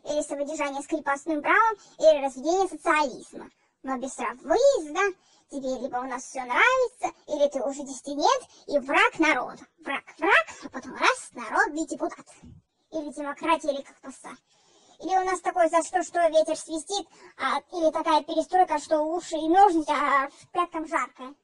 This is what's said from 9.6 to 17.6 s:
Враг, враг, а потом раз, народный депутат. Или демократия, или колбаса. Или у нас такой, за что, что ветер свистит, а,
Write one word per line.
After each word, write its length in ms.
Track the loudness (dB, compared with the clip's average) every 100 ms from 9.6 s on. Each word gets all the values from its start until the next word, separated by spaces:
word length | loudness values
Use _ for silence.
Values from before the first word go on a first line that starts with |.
| -20 _
Враг, 200 | -8 -8 -10 -4
враг, 280 | 4 4 2 -12
а 40 | -14
потом 240 | -12 -12
раз, 360 | 0 0 0 -8
народный 540 | -14 -4 0 0 -2 -6
депутат. 400 | -6 -8 -8 -20 -20 -20 -20 _ _ _
Или 220 | -10 -8
демократия, 600 | -10 -10 -6 0 0 0
или 100 | -6
колбаса. 520 | -10 _ -20 -18 -18 -20 _ _ _ _ _ _
Или 180 | -2 0
у 60 |
нас 160 | 0 -2
такой, 260 | -2 2 2
за 140 | 2
что, 200 | 0 -4
что 240 | -2 2 4
ветер 280 | 4 2 -2
свистит, 500 | -6 -10 -6 -6 -6 _ -20 -6
а, 240 | -2 -2